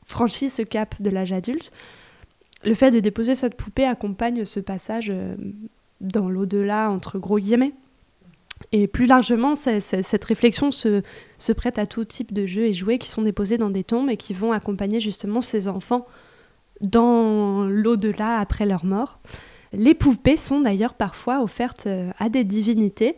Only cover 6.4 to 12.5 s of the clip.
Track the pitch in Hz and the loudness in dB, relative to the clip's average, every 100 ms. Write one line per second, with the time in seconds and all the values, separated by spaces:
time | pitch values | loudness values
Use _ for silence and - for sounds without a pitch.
6.4 | 196 202 202 208 220 190 - 196 185 208 | -2 0 0 0 -2 -2 -6 -8 -2 0
7.4 | 196 240 269 277 _ _ _ _ - _ | 2 2 2 -2 _ _ _ _ -20 _
8.4 | _ - - 208 202 - 240 262 226 233 | _ -18 -2 0 2 2 6 6 6 2
9.4 | 262 294 262 214 - 185 190 208 - 226 | 2 0 0 -2 -2 -4 -2 -2 0 2
10.4 | 240 - 285 262 220 208 - - - - | 4 4 0 0 0 0 -2 -10 -20 -6
11.4 | - 226 247 240 208 - 220 - 233 202 | -2 -2 -2 -4 -4 -4 -8 -8 -6 -4
12.4 | 196 | -4